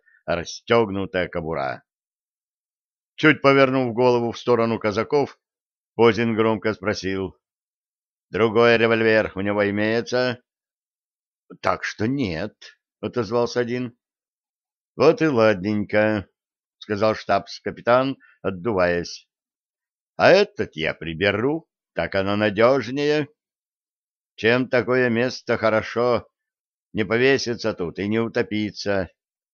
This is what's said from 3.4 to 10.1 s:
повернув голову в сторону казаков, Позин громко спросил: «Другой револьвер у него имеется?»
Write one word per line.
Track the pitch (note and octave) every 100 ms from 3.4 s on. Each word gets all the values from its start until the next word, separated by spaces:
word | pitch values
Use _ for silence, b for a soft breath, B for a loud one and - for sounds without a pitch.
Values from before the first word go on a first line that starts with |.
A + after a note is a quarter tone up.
повернув | C#3 C#3 C3+ C3 B2
голову | A2 B2+ A#2+ A#2
в | G#2+
сторону | - A#2 A#2 A2
казаков, | G#2+ G#2 A2 D3 C3 - _ _ _ _ _
Позин | - A#2 G#2 A#2
громко | G#2+ A2+ G#2+ A2+
спросил: | G2+ G2 G2 F#2+ F#2+ F#2 - _ _ _ _ _ _ _ _ _
«Другой | F2+ A2+ G#2+ A#2 A2+
револьвер | A2+ A2+ A2+ A2 F#2+
у | F#2
него | G2+ G#2 G2+
имеется?» | G#2 A2 A2+ -